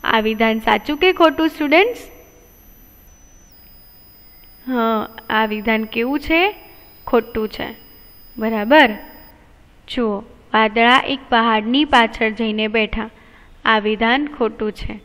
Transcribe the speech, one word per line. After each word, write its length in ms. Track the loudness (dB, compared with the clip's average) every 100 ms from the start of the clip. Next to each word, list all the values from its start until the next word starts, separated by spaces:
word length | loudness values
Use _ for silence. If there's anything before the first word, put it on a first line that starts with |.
આ 160 | 2 0
વિધાન 380 | 0 0 0 0
સાચું 400 | 0 0 -2 0
કે 140 | 2
ખોટું 360 | 4 2 4 -2
students? 520 | -2 2 4 2 -2 -16 -20 -20 _ _ _ -20 -20 -20 _ -20 _ -20 -20 _ _ _ -20 -20 -20 _ -20 -20 -20 -20 -16 -6
હા, 400 | -2 0 -2 -4 -14 -4
આ 160 | -2 -2
વિધાન 380 | -2 -2 -2
કેવું 360 | -2 -4 -4 -4
છે? 340 | -2 0 0 -4 -20 -20 -20 -20 -2
ખોટું 420 | -2 0 -8 -6
છે. 260 | -8 -12 -12 -20 -20 -20 -20 -20 -8
બરાબર? 520 | -4 -4 4 4 4 0 -14 -20 -20 -20 _ -20 -20 -20 -10
જુઓ, 320 | -4 -4 -4 -10 -20 -2
વાદળા 480 | 0 2 4 4 4 2
એક 100 | -8 0
પહાડની 560 | 2 2 0 0 0
પાછળ 460 | 4 4 2 0 -4
જઈને 380 | -2 -4 -2 -2
બેઠા. 420 | -2 -2 -4 -8 -14 -20 -20 -20 -6
આ 140 | 0 0
વિધાન 500 | 0 0 0 0 -2 -4
ખોટું 340 | -4 -2 -8
છે. 280 | -6 -10 -10